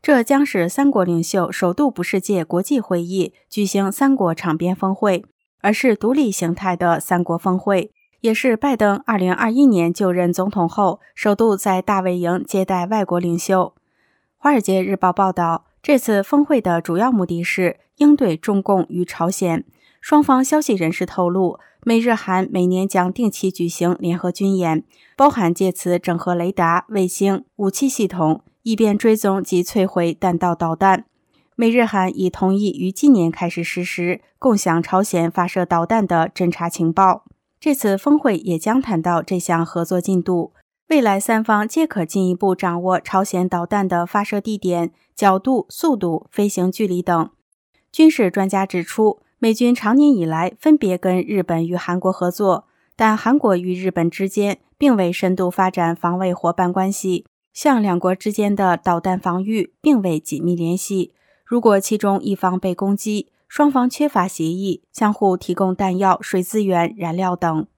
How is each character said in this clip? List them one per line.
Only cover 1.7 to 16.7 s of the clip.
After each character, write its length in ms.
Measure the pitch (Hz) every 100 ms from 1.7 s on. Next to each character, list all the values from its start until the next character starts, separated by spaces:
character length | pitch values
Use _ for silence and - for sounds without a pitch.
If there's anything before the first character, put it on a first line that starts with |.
度 160 | 180 285
不 120 | 214
是 160 | 175 196
借 240 | - 196
国 200 | 156 170
际 180 | 196 285
会 220 | 208 175
议 320 | 170 190 175 _ _
举 160 | - 196
行 260 | 202 196
三 240 | 196 277 269
国 180 | 180
场 220 | 165 180 160
边 180 | 175
峰 200 | 185 190
会， 320 | 190 214 180 - _ _ _
而 100 | 202
是 240 | 214 262
独 200 | 208 214
立 180 | 269 254
形 220 | 190 170
态 200 | 175 190
的 240 | 175 175 170
三 240 | - 175
国 140 | 175 170
峰 220 | 196 185
会， 340 | 202 196 208 _ _ _
也 100 | 226
是 240 | 220 262 220
拜 180 | 285
登 280 | 254 208 202
二 140 | - 214
零 160 | 180
二 180 | 180 226
一 140 | 233 277
年 260 | 196 170
就 180 | 175 190
任 220 | 180 175
总 160 | 175 190
统 180 | 202 170
后 340 | - 190 175 _
首 200 | - 214
度 200 | 202 226
在 280 | 196 214 185
大 180 | 185 202
卫 160 | 185 180
营 260 | 170 180
接 220 | - 196
待 220 | 190 185 175
外 180 | 214
国 160 | 190 175
领 180 | 175 170
袖。 360 | - 190 180 _ _ _ _ _ _ _
《华 120 | 285
尔 80 | 285
街 240 | 202 190
日 140 | 185 190
报》 160 | 185
报 180 | 175 190
道， 360 | 180 170 165 _ _
这 160 | - 277
次 240 | - 208
峰 200 | 196 285
会 160 | 294 285
的 220 | 190